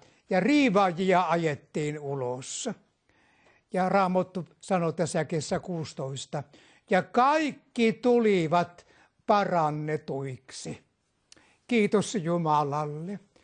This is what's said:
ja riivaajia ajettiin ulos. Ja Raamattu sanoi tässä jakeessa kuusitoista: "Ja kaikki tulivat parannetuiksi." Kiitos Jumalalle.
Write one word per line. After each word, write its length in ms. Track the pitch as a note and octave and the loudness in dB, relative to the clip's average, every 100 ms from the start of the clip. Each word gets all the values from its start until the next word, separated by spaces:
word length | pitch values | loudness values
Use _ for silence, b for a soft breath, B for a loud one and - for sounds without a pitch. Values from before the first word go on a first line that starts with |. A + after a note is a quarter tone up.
| b b - | b b -2
ja 100 | F#3 | 2
riivaajia 840 | G3 D4 C4+ F#3+ F#3+ E3 F#3+ F3+ F3 | 4 4 4 4 2 0 2 2 4
ajettiin 720 | E3+ D#3+ C#3+ - E3+ D3 D3+ | 0 0 -4 -6 -6 -4 -6
ulos. 680 | C#3+ C#3 B2 B2+ - - A#3 - _ _ _ b b b b b b | -6 -6 -6 -6 -10 -8 -8 -8 _ _ _ b b b b b b
Ja 160 | F3+ F#3 | -2 2
Raamattu 560 | G3 F#3 F#3 F3+ F#3+ D#3 _ | 2 2 0 -2 -6 -12 _
sanoi 320 | - F#3+ E3 | -2 0 0
tässä 260 | D#3 E3 F3 | -2 -2 -2
jakeessa 420 | D#3+ E3 - F#3 | -2 -4 -4 -6
kuusitoista: 840 | - E3+ D#3 - C3+ C3+ - D3+ - b b b - | -4 -8 -8 -10 -10 -10 -10 -10 -10 b b b 0
"Ja 120 | F#3 | 0
kaikki 880 | F#3 A#3+ C4 D#4 D4+ F3 _ - A3+ | 2 2 4 2 0 -6 _ 0 0
tulivat 960 | A3 B3 A#3+ A3 F#3+ D#3+ F3 F3 - b b b b - | 2 2 4 4 2 2 0 0 -8 b b b b 0
parannetuiksi." 1600 | G#3 F#3+ F3 D3+ D3+ D3+ D3+ - C3+ C#3 B2+ - - - A2 _ _ _ _ _ b b b - | 2 2 0 0 -2 -4 -6 -6 -8 -8 -12 -16 -16 -14 -14 _ _ _ _ _ b b b 0
Kiitos 480 | A#3+ G3+ G#3 - | 2 4 2 0
Jumalalle. 1080 | A3 D#3+ F3 D#3+ D3+ D3 D3 D3+ D3+ E3+ G3+ - b | -4 -2 0 2 2 2 -2 -6 -8 -10 -12 -16 b